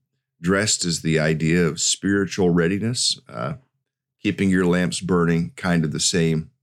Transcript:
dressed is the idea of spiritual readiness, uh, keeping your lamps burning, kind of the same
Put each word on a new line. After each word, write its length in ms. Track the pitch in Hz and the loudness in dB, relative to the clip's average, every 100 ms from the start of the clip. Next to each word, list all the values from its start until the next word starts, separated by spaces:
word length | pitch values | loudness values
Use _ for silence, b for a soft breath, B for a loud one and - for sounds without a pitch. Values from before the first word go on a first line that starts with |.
| _ _ _ _ | _ _ _ _
dressed 460 | 85 98 104 - 87 | 0 2 2 -2 -2
is 160 | 80 | -2
the 160 | 80 78 | 0 0
idea 480 | 78 78 80 85 85 | 2 0 2 2 2
of 160 | 78 | 0
spiritual 720 | - - 95 101 95 - 90 | -4 -2 0 0 0 0 2
readiness, 680 | 87 85 98 110 123 - - - | 4 2 0 -4 -2 -4 -4 -8
uh, 260 | 60 60 - - _ _ _ _ _ | -10 -8 -8 -14 _ _ _ _ _
keeping 300 | 107 87 98 | -4 0 2
your 160 | 92 90 | 2 2
lamps 340 | 87 87 85 | 2 0 -4
burning, 500 | 90 90 85 82 85 - | 0 2 2 0 -2 -6
kind 280 | 92 87 | -2 0
of 80 | 78 | 0
the 80 | 76 | -2
same 520 | - 92 82 78 78 _ | -2 0 0 0 -4 _